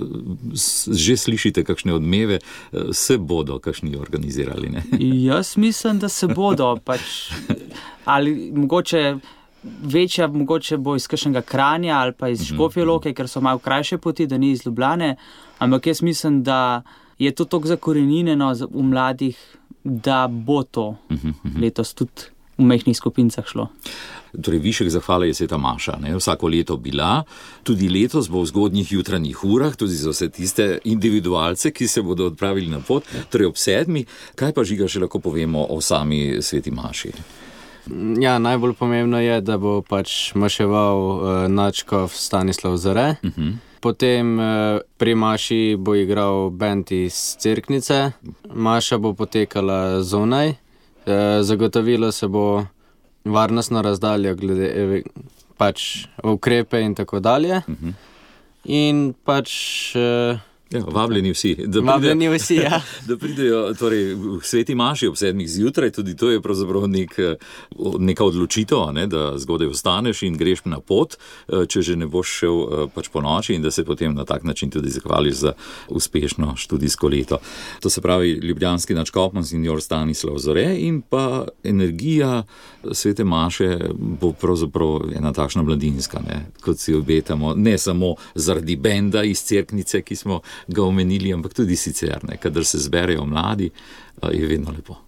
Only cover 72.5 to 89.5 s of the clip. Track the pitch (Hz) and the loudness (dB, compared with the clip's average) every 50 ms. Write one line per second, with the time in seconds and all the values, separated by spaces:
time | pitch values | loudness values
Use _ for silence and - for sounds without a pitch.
72.5 | 85 85 78 - 76 76 76 69 - 85 78 - - 80 73 71 78 82 - - | 2 2 0 0 -2 -2 -2 -4 -4 -8 -10 -6 -4 -4 0 0 0 0 0 0
73.5 | 104 82 76 78 - - 80 82 76 - 85 80 73 71 69 - 71 73 73 78 | -2 0 0 -2 -2 -2 -2 -2 -2 -2 -2 -2 -2 -2 -4 -4 -4 -4 -4 -4
74.5 | 71 - - 69 - 76 73 69 65 65 - - - - 73 73 65 65 71 76 | -4 -4 -4 -4 -4 -4 -4 -4 -4 -6 -4 0 2 2 2 2 0 0 0 -2
75.5 | 73 - - - - - - - - - - - - 78 73 71 - - 78 73 | -2 -2 -8 -18 -18 -16 -12 -6 -6 -4 -4 -2 -2 -2 -2 -2 -2 -2 -2 -2
76.5 | 69 - - - 82 73 71 71 - - - 73 71 71 65 - 69 - - - | -2 -6 -6 -4 -2 0 0 0 0 2 0 2 2 2 0 0 -2 -4 -4 -8
77.5 | - - - - - - - 101 - - 85 90 90 92 90 87 82 - 82 85 | -16 -14 -14 -14 -10 -6 -4 -2 -2 0 0 2 2 4 4 2 0 0 0 -2
78.5 | 85 - 92 87 87 85 - - 101 82 82 - - 98 95 95 92 92 82 73 | -2 0 0 0 0 0 0 0 -2 -2 -2 -2 0 0 0 0 0 -2 -4 -2
79.5 | 85 82 80 82 78 78 76 - - 78 78 78 78 - - 80 73 73 65 73 | -2 -2 -2 0 -2 -2 -2 -2 -2 -2 0 -2 -2 -2 -4 -4 -4 -2 0 2
80.5 | 73 85 110 170 190 175 160 170 165 151 - - - 131 135 127 127 131 - - | 2 2 2 2 2 0 0 0 -2 -2 -2 -2 -2 0 0 0 -2 -4 -6 -6
81.5 | - _ - - 104 98 95 87 82 82 117 156 160 151 139 131 107 98 - - | -10 _ -2 0 2 2 2 2 0 -2 -2 0 2 2 4 2 2 0 -2 -6
82.5 | - - - - - - - - - - - 104 101 101 110 95 82 82 82 87 | -10 -20 -20 -20 -20 -14 -10 -8 -6 -2 0 0 2 2 2 2 2 2 2 0
83.5 | 90 - 98 92 90 85 85 82 - - - 82 87 76 90 87 78 - - 90 | 0 0 0 2 0 0 -2 -4 -4 -4 -4 -6 -4 0 0 0 0 0 0 2
84.5 | 90 85 82 73 - 78 82 78 78 78 76 78 78 76 76 76 73 - 73 69 | 2 2 0 0 0 0 0 2 0 0 -2 -4 -4 -2 -2 -2 0 0 -2 -2
85.5 | - 92 80 76 78 71 71 76 69 67 67 - - - - - - 73 76 82 | 0 0 0 2 2 0 0 0 -2 -2 -4 -4 -4 -4 -4 -4 -6 -8 -8 -10
86.5 | - - - 95 82 - - - 80 78 73 67 80 80 73 - 82 76 76 78 | -14 -8 -2 -2 -2 -2 0 0 0 2 2 2 2 2 2 0 -2 -2 0 0
87.5 | 80 101 104 113 104 - - - 87 90 92 90 82 - - - - 85 78 85 | 2 4 4 4 4 2 2 0 0 0 2 0 0 -2 -6 -12 -6 -4 0 0
88.5 | 90 78 82 80 87 73 67 110 101 101 101 101 92 107 104 107 98 - - - | 0 0 0 -2 -2 2 2 2 2 4 2 2 2 2 2 2 0 -2 -2 0